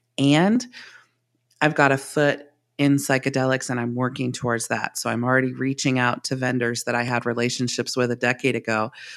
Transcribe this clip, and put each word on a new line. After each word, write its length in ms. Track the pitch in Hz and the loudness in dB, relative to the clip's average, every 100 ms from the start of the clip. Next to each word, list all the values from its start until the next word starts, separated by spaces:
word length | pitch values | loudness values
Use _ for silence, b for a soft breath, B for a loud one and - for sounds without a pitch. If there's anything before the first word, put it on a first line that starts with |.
| _ - | _ 0
And 480 | 139 151 190 240 - B B B B B _ _ _ - | 4 6 6 2 -2 B B B B B _ _ _ 0
I've 160 | 151 156 | 0 4
got 160 | 139 | 4
a 60 | 135 | 2
foot 420 | - 156 147 - - _ _ - | -2 0 2 0 -6 _ _ 0
in 180 | 143 139 | 2 4
psychedelics 720 | 139 131 135 135 131 131 - | 2 0 0 0 0 0 -2
and 120 | 123 | -4
I'm 140 | 120 120 | -4 -2
working 360 | 127 131 127 | -4 -2 -6
towards 380 | 120 123 117 - | -4 -2 -2 -2
that. 280 | 110 - - | -4 -6 -6
So 120 | 120 | -4
I'm 160 | 117 123 | -2 2
already 280 | 131 131 | 2 0
reaching 460 | 127 131 139 135 127 | -2 -4 -2 0 2
out 240 | 123 - | 0 0
to 140 | - 131 | -4 -4
vendors 480 | 127 123 120 120 - | -2 0 -2 -2 -4
that 100 | 120 | -2
I 80 | |
had 220 | 123 120 120 | -2 -2 -2
relationships 720 | 117 123 - 123 - 117 127 | -2 -2 -2 -4 -4 -4 -2
with 140 | 120 | -2
a 40 | 120 | 0
decade 400 | 120 127 135 117 | 0 0 0 -2
ago 380 | - 110 113 B B | -2 -2 -2 B B